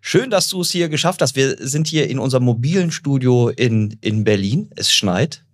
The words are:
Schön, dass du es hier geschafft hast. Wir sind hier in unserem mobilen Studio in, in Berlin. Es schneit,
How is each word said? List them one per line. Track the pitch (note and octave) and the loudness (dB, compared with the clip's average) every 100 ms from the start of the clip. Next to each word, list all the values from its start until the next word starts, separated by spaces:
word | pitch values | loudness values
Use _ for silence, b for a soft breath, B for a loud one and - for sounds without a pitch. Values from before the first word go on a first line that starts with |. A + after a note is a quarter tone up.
Schön, | - F#3 C4 | -2 0 2
dass | G3 - | 0 0
du | F#3 | -4
es | F3 | -4
hier | E3+ E3+ | -2 -2
geschafft | D3+ E3 - | 0 0 0
hast. | C#3 C3+ | 0 2
Wir | C3+ - | 0 -2
sind | C3 D3 D#3 | -4 -2 0
hier | D#3 - | 0 0
in | B2+ | -2
unserem | B2+ B2+ | 0 2
mobilen | B2 A2+ C3 F#3+ F3 | 2 2 0 0 0
Studio | D#3 D3 C3+ B2+ B2 A#2+ | -2 -2 0 2 4 2
in, | A#2 A#2+ A2 G#2 - | 2 0 2 0 -4
in | G#2+ G#2+ | -4 0
Berlin. | G#2 G#2 G2 C#3 - - | 2 2 0 -2 -4 -6
Es | - | -2
schneit, | - G2+ F2+ D3+ - _ | 0 2 0 -2 -4 _